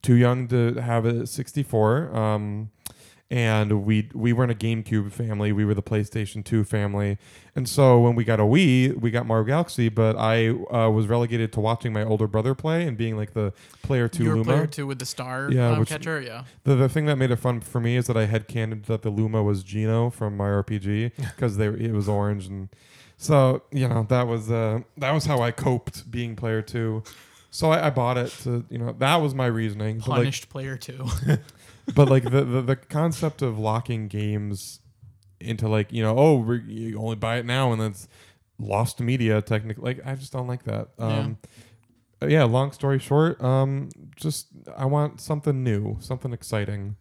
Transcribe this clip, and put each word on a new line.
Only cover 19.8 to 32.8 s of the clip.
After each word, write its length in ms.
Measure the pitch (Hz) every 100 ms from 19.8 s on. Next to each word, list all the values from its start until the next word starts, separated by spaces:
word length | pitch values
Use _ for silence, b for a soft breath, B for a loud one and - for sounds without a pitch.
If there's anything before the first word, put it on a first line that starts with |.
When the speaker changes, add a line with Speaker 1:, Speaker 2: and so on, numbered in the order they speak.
| 110 113 117
Speaker 1:
from 260 | - 107 101
Mario 200 | 101 101
R 60 |
P 160 | 98 107
G 320 | 98 104 117 -
Speaker 3:
<laughs> 120 | 127 -
Speaker 1:
'cause 180 | 123 101
they, 100 | 107
it 260 | 107 113
was 160 | 107 101
orange. 380 | 104 101 104 92
And 220 | 98 95 B B B B B
so, 460 | - 147 131 131 _
you 160 | 147 131
know, 160 | 113 110
that 180 | 127 123
was, 220 | 117 110
uh, 300 | 117 113 110 - -
that 140 | 135
was 120 | 151
how 160 | 151 139
I 100 | 120
coped 580 | - 139 123 - - -
being 260 | 120 117 110
player 240 | 117 110
two. 400 | 107 120 113 110 110 B B B B
So 200 | - 160
I, 160 | 160 160
I 40 |
bought 280 | 131 123 123
it 120 | 123 -
to, 220 | 127 120 120
you 100 | 120
know, 140 | 120 113
that 180 | 135 170
was 180 | 151
my 120 | 135 127
reasoning. 520 | 113 110 104 107 110
But, 80 | 113
like, 100 | 135
Speaker 2:
Punished 300 | 123 - -
player 260 | 139 135 135
two. 300 | - 131 127 -
<laughs> 680 | 131 147 - - - - -
Speaker 1:
but, 140 | - 139
like, 160 | 135
the, 180 | 120 131
the, 200 | 135 123
the 120 | 123
concept 640 | 131